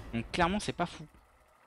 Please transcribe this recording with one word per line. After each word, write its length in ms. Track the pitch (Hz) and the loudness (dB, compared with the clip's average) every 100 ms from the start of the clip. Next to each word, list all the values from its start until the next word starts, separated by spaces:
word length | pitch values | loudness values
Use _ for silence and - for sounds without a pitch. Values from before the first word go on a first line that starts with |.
| - | -4
Donc 100 | 117 - | -4 -2
clairement, 260 | - 175 208 | 4 4 4
c'est 140 | - | -2
pas 140 | - 170 | -2 -2
fou. 200 | - 151 - _ - _ _ | -4 -16 -18 _ -20 _ _